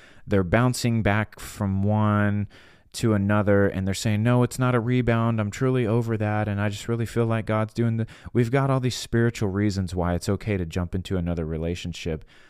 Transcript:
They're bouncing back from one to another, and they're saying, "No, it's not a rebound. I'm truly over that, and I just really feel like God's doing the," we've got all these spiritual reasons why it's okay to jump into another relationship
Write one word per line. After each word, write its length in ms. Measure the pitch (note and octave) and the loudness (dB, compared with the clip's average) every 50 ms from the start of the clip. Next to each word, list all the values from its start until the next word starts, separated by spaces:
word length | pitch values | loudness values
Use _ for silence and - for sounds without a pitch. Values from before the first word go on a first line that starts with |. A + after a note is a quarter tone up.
| - - - - - | -20 -20 -20 -20 -4
They're 180 | - G2+ G2 F#2+ | 0 2 2 2
bouncing 600 | E2+ E2+ A2+ B2 B2+ B2 - - A#2+ A#2 A2+ F#2+ | 2 2 2 2 2 0 0 -2 0 0 0 2
back 360 | G#2 G2+ A2 G#2+ - - - | 2 0 0 -2 -4 -8 -14
from 440 | - - - - G#2+ G2 F#2+ F#2+ G2 | -16 -12 -6 -4 -2 -2 0 0 0
one 640 | G#2 G#2+ G#2+ G#2+ G#2 G#2 G#2 G#2 G#2 G2+ G#2 G#2 - - - - - - _ _ _ - | 2 2 2 2 2 2 2 2 0 0 -2 -4 -6 -10 -16 -20 -20 -20 _ _ _ -6
to 200 | - - A2+ G#2+ | -2 0 2 2
another, 540 | G2+ G2 G2+ G#2 G#2 G2 G#2 G2+ G2+ G2+ | 4 4 2 2 4 4 4 4 6 4
and 200 | G2 - F#2+ F#2+ | 4 2 0 -2
they're 60 | G2 F#2+ | -2 -2
saying, 280 | - - A2+ G#2+ G#2 | -2 0 0 0 2
"No, 220 | A2 B2 B2 B2 B2 | 2 4 4 4 2
it's 160 | A#2+ - - | 2 0 -2
not 160 | C3 B2+ B2 | 0 0 2
a 40 | A#2+ | 0
rebound. 600 | G#2+ B2 B2+ B2 A#2 A#2 A#2 A2+ A2+ A#2 A2+ A2 | 2 2 0 2 2 2 2 2 2 0 0 0
I'm 120 | G#2+ G2+ | -2 -2
truly 360 | - - C3 C3 B2+ B2+ A#2+ | -2 -2 0 0 2 0 0
over 300 | G2+ A2 A#2+ A2+ A2+ A2+ | 2 0 0 0 0 -2
that, 300 | G#2 G#2+ G#2 G#2+ G#2+ G#2+ | -2 0 0 0 0 -2
and 120 | G#2 G2+ G2+ | -2 -2 -2
I 100 | G#2 G#2+ | -2 -2
just 180 | G2+ G2+ - | -4 -6 -6
really 180 | - A#2 A2+ A#2 | -4 -4 -2 -4
feel 200 | - - A#2 A#2 | -2 -2 0 0
like 200 | A2+ A2+ A2+ G#2+ | 0 0 -2 -2
God's 280 | - A2 A2 A2 G#2+ - | -2 -2 -2 -2 -2 -2
doing 240 | - A#2 A#2 A2+ | -2 0 0 0
the," 100 | A2+ A2 - - - - - - | -2 -4 -6 -10 -16 -12 -2 0
we've 180 | A#2+ B2 A2+ | 2 2 2
got 180 | C3 C#3 C3+ C3+ | 2 2 2 2
all 100 | C3+ C3 | 0 0
these 160 | B2 B2 - | 0 -2 -4
spiritual 540 | - - - - A#2 A#2 A#2 - - A#2 G2 | -4 -4 -2 2 2 2 2 2 0 -2 -2
reasons 460 | F#2 G2+ G#2 G#2 F#2 G2 F#2+ F2 F#2 | 0 0 0 0 0 -2 -2 -2 -2
why 180 | F2+ E2+ F2 F2+ | -2 0 0 0
it's 140 | E2+ - | 0 0
okay 300 | - G2 F#2 - A2 G#2 | -2 -2 -2 -2 -2 -2
to 80 | F#2 F2+ | -2 -2
jump 280 | E2 - F#2+ F2 E2+ - | -4 -4 -4 -4 -4 -4
into 240 | F#2 F2 - G2 | -6 -4 -4 -4
another 280 | F2+ E2+ F2 E2+ E2+ D#2+ | -2 -2 -2 -2 -2 -4
relationship 800 | D#2 E2 D#2+ E2 E2 F2 - - F2+ E2 - - E2 D#2+ D2+ - - - - - | -4 -4 -4 -4 -4 -4 -6 -6 -8 -10 -8 -6 -6 -6 -6 -8 -14 -20 -20 -20